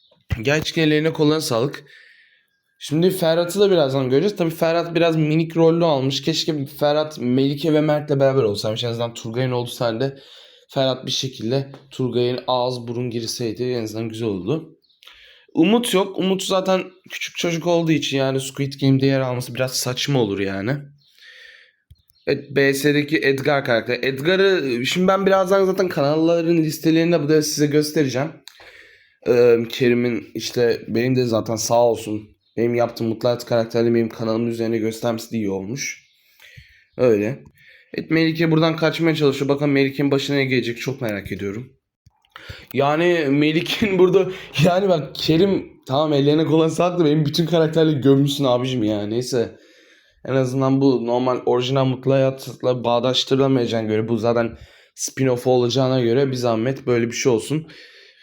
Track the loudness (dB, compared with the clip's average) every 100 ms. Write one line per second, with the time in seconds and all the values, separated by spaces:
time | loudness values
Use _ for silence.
0 | _ _ _ -6 -2 -2 -2 0 2 2
1 | 0 2 2 2 0 0 -2 -4 -18 -20
2 | -20 _ _ _ _ _ _ _ -4 0
3 | 2 2 0 0 0 2 4 4 2 0
4 | 2 2 2 0 -4 0 0 0 -2 0
5 | 2 2 2 2 0 2 4 4 2 2
6 | 0 -2 -2 -2 -2 -4 -6 -2 0 0
7 | -2 -4 -2 2 2 0 0 2 2 0
8 | 0 2 2 2 0 0 -4 -4 -4 -4
9 | -6 -8 -8 -4 -2 -2 -6 -4 -4 -2
10 | -4 -6 -20 -20 -20 -20 _ -2 -2 -2
11 | -6 -6 -6 -8 -4 -4 -4 -14 -20 -6
12 | -4 0 -2 -2 -2 -2 -2 -6 -8 -6
13 | -6 -6 -8 -6 -6 -4 -4 -4 -6 -8
14 | -8 -6 -4 -4 -4 -6 -6 -20 _ _
15 | -20 -20 -20 -20 _ 0 2 2 2 -2
16 | -2 -2 -2 -2 -2 -2 0 -2 -2 -14
17 | -18 -12 -12 -6 -4 -2 0 0 2 0
18 | 0 -2 0 -2 -6 -6 -6 0 2 4
19 | 4 0 -2 -6 -8 -6 -4 -4 -6 -4
20 | -2 0 0 0 -4 -4 -4 -4 -8 -20
21 | _ _ -20 -20 -20 -20 _ _ _ -20
22 | _ _ -4 -4 -2 0 2 2 2 0
23 | 0 0 0 0 0 -2 0 -2 0 -2
24 | -2 -2 0 2 2 2 -2 -4 -2 0
25 | 2 2 2 2 2 2 2 0 -2 0
26 | 0 2 2 2 2 2 0 0 2 2
27 | 4 2 2 2 2 0 2 2 0 0
28 | 0 -2 -4 -8 -20 _ -20 -20 -20 _
29 | _ _ 0 4 6 4 2 0 2 2
30 | 0 -2 -6 -10 -6 0 0 0 -2 -2
31 | 0 0 0 -2 -2 -6 0 2 4 0
32 | -4 -10 -10 _ _ -4 -2 0 -2 -2
33 | -4 -2 -2 -4 -2 -2 0 0 2 2
34 | 0 -4 -4 -2 -2 -4 -4 -2 -2 -4
35 | -4 -4 -6 -6 -4 -6 -6 -8 -8 -12
36 | _ _ _ _ -20 -20 -20 _ _ 0
37 | 2 4 0 -6 -12 _ -20 -20 _ -10
38 | -2 0 0 0 0 2 2 0 -2 0
39 | 0 2 0 0 -2 0 2 2 0 0
40 | 0 0 0 -2 0 0 -2 -6 -6 -6
41 | -6 -6 -8 -8 -8 -8 -14 _ _ _
42 | _ _ _ -20 -20 -20 -8 0 2 2
43 | 2 2 2 2 2 2 -2 -2 0 4
44 | 4 4 0 -4 -12 2 4 4 2 0
45 | -2 -8 0 2 4 0 -4 -16 -4 0
46 | 2 2 4 2 2 2 2 2 0 2
47 | 2 2 0 0 0 2 2 4 2 4
48 | 4 4 4 0 0 2 0 -2 0 -2
49 | -2 -4 -2 -2 -2 -6 _ _ _ _
50 | _ _ -4 0 0 0 2 4 4 2
51 | 0 0 0 0 0 0 2 0 0 0
52 | 0 2 2 -2 -12 -6 -2 -2 0 0
53 | 2 -2 0 2 4 2 0 -2 -2 -2
54 | 0 -2 0 0 -2 -6 -20 _ _ -12
55 | -12 -2 -2 0 2 2 2 0 0 0
56 | 2 2 0 0 -2 0 -2 -4 -2 0
57 | 0 -2 0 0 -2 -6 -8 -20 -20 -20
58 | -20 _